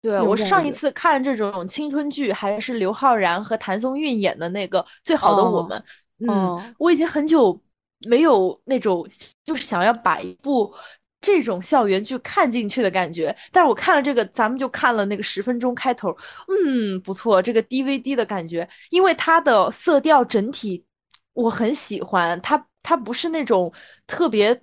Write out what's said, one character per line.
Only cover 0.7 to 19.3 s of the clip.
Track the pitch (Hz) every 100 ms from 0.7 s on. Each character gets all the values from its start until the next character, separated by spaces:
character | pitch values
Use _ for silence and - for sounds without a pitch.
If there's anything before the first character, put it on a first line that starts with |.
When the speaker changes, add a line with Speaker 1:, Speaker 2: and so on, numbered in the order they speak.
Speaker 1:
次 | - 294
看 | - - 285
这 | 262 240
种 | 202 196 180
青 | - 302
春 | 277 294
剧 | 285 262
还 | 196 202 208
是 | 220
刘 | 233 190
昊 | 214 269 226
然 | 185 175
和 | 208 220
谭 | - 190
松 | 247 269
韵 | 302 233
演 | 190 -
的 | 170
那 | 190 190
个 | 185 - -
《最 | - 320
好 | -
的 | 202
我 | 185 170
们》。 | 170 -
Speaker 2:
哦， | - - _ _
Speaker 1:
嗯， | 233
Speaker 2:
哦。 | 202 185 175 220 240
Speaker 1:
我 | 330
已 | 311
经 | 330
很 | 311 302
久 | 320 220 - _ _ _ _ 214
没 | 240
有 | 320 226 185 -
那 | - 262
种， | 220 180 - - - _
就 | - 294
是 |
想 | - 185
要 | 190
把 | 233 190 151
一 | 185 185
部 | 277 262 202 - - - _ _
这 | - 381
种 | 226 180
校 | 185 294 208
园 | 190
剧 | 214 254
看 | - - 311
进 | 233 208
去 | 254
的 | 208
感 | 185 170
觉。 | 170 156 - -
但 | 370
是 | 320
我 |
看 | 220 -
了 | 320
这 | 277
个， | 240 208
咱 | - 220
们 | 262
就 | 262
看 | - 277
了 | 226 202
那 | 202
个 |
十 | 208 -
分 | 202 240
钟 | 247
开 | 247 262
头， | 240 190 - - - -
嗯， | 381 330 254 214 185
不 | 185
错， | 190 226 196
这 | 196
个 | 220
D | 220 254
V | 269 269
D | 254 277
的 |
感 | 214 196 165
觉， | 170 175 - -
因 | 349
为 | 381
它 | 330 -